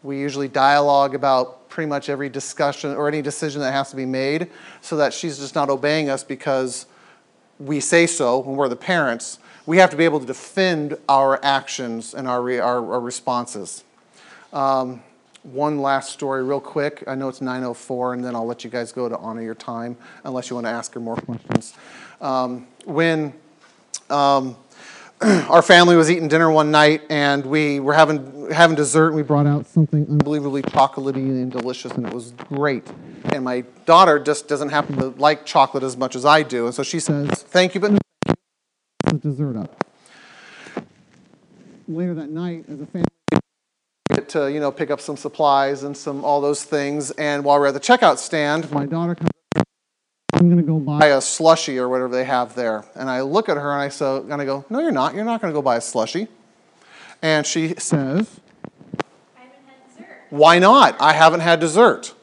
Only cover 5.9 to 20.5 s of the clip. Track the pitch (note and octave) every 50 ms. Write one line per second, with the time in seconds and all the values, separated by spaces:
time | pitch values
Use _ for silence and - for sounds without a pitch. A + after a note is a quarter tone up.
5.9 | D3+ D#3+ D3+ C#3+ C3+ C3 - - C#3 C3 - D3 C3+ C3 C3 B2+ A#2+ - - _
6.9 | _ _ _ _ _ _ _ _ _ _ _ _ _ _ C#3+ C#3 D3+ C#3+ C3+ -
7.9 | F3 E3+ E3+ E3 E3+ - C#3+ A#2+ B2 C3+ C3 C3+ C3+ C3+ C#3+ C3 A#2+ - - -
8.9 | F#3 E3+ D3 C3 A#2 A#2 - - - _ _ - - - _ D3+ E3 F#3 F#3 F3
9.9 | D3+ D3 E3 E3 D3 D3+ C3 A#2+ C3 - - - - G3 F#3+ F#3 F3 D#3 D3 D3
10.9 | D3+ - _ - C#3 C3+ C3+ C3+ C3+ - - C#3+ C#3 C3+ C3 - - - B2+ A#2+
11.9 | A2+ A2+ A2+ - - - C3 C3 B2 B2 B2 B2 B2+ A#2+ F#2 A#2+ B2 B2 A#2 E2+
12.9 | G#2+ B2 A#2+ A#2+ B2 - _ C3+ B2 B2 A#2+ - - G#2+ G2 F#2+ - - _ _
13.9 | _ _ _ _ _ _ _ - - - - _ - C#3+ C#3 C3+ C3+ C3 C3 B2+
14.9 | C3 A#2+ - _ _ _ _ _ _ - _ D3 B2+ C3+ D3 D3+ D3+ C#3+ C3+ C3+
15.9 | C#3 C3+ C3 - - - D3 C3+ C3+ C3 B2+ C3 C#3 C#3 - - - D3+ C#3+ D3+
16.9 | D3 - - - C3+ C3 C3+ C3+ B2+ - C#3 B2+ B2+ B2+ B2+ B2 A#2+ - - -
17.9 | C3 B2 B2 B2+ B2 B2 B2 B2 B2 A#2 A2+ A#2 B2 - - A#2 A2+ B2 A#2 A2
18.9 | - B2+ B2 A#2 A2 - F2+ A2+ A2 A#2 A2+ A2 A2+ A2 - - A#2+ A2+ A#2 A#2+
19.9 | A#2+ A#2 - - - - _ C#3+ B2+ B2+ B2 -